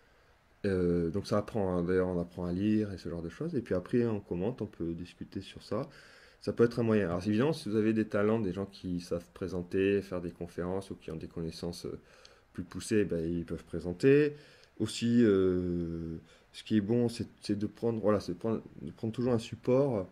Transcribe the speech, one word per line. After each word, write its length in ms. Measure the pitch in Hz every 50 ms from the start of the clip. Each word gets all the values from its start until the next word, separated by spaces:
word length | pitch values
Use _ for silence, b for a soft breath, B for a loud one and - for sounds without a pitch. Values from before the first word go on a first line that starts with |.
| b b b b b b b b _ _ _ _ -
Euh, 440 | 101 95 92 90 87 85 87 85 82
donc 180 | 80 101 - -
ça 100 | 110 104
apprend, 380 | 104 - - 113 98 92 90
hein. 80 | 87 87
D'ailleurs 240 | 87 92 92 92 90
on 120 | 90 87
apprend 240 | 85 87 - 92 90
à 60 | 90
lire 420 | 87 90 101 107 107 107 107 98 98
et 40 | -
ce 120 | - 87
genre 120 | 82 85
de 80 | 82 82
choses, 260 | - - 147 170 175
et 60 | 123
puis 120 | 113 - 95
après 320 | 90 90 - - 123 117
on 140 | 117 110 101
commente, 420 | 101 - 92 87 92 113 131 -
on 60 | 110 101
peut 260 | - - 82 82 85
discuter 480 | 85 87 - - - - - - 101
sur 220 | 90 - - 98 -
ça. 260 | - 98 110 143 - B B B B B B B B B B
Ça 120 | - 104 101
peut 100 | - 117
être 160 | 117 117 123
un 40 | 117
moyen. 220 | 113 110 107 98
Alors 200 | 85 87 90 92
évidemment, 280 | 107 107 107 131 151 156
si 160 | 160 - 104
vous 60 | 104
avez 180 | 113 107 110 113
des 120 | 110 107
talents, 340 | 107 - 104 104 107 110 117
des 120 | 107 92
gens 140 | 87 98 98
qui 340 | 98 - - - 92 87 87
savent 260 | 87 - 87 87 87 - -
présenter, 680 | - 98 85 87 90 87 87 - 98 95 98 101 101
faire 200 | 92 - 92 90
des 100 | 87 87
conférences, 580 | - - 87 87 - - 87 90 92 98 95 -
ou 60 | 87
qui 160 | - - -
ont 40 | 80
des 120 | 80 80 80
connaissances, 580 | - 87 82 80 80 - - 85 85 - -
euh, 140 | - - - B B B B B B B B B B -
plus 100 | - 90
poussées, 420 | - - 92 87 - 113 104 101
ben, 180 | 85 85 85 80
ils 220 | 82 87 85 82
peuvent 180 | - 87 - -
présenter. 720 | - - 85 78 90 87 - - 135 139 147 151 147 147 B B B B B B B B -
Aussi, 440 | 107 104 - - 117 117 117 120 120
euh, 960 | 107 98 95 95 92 90 90 90 90 87 87 85 82 82 82 82 82 82 80 B B B B B B
ce 120 | _ - -
qui 140 | - 110 107
est 40 |
bon, 280 | 98 98 117 120 120 117
c'est, 180 | 113 - 98 - - -
c'est 160 | - - 104 104
de 100 | 107 104
prendre, 340 | - - - 117 117 110
voilà, 180 | - 104 104 98
c'est 140 | - - 85
de 40 | -
prendre, 220 | - 113 110 - - - - -
de 100 | - 76
prendre 220 | - - - 113 110
toujours 200 | - 120 131 170
un 60 | 110
support. 720 | 113 - - - - - 123 131 143 143 123 101 92 -